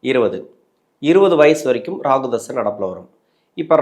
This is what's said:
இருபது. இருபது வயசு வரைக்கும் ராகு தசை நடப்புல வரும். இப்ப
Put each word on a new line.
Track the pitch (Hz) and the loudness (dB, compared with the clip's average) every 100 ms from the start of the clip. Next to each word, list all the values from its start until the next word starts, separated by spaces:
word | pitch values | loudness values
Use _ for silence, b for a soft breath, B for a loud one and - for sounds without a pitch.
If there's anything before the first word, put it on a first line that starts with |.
| 127 | -4
இருபது. | 127 110 95 - _ _ _ _ _ 143 | 0 0 -4 -12 _ _ _ _ _ 0
இருபது | 175 196 165 | 2 4 6
வயசு | 151 156 131 | 4 4 0
வரைக்கும் | 120 - - 143 | -2 -4 -6 -2
ராகு | 135 131 | -2 -2
தசை | 117 - 120 | -6 -6 -6
நடப்புல | 104 101 98 | -6 -6 -8
வரும். | 90 90 _ _ _ _ - | -10 -18 _ _ _ _ -10
இப்ப | 160 160 | 0 4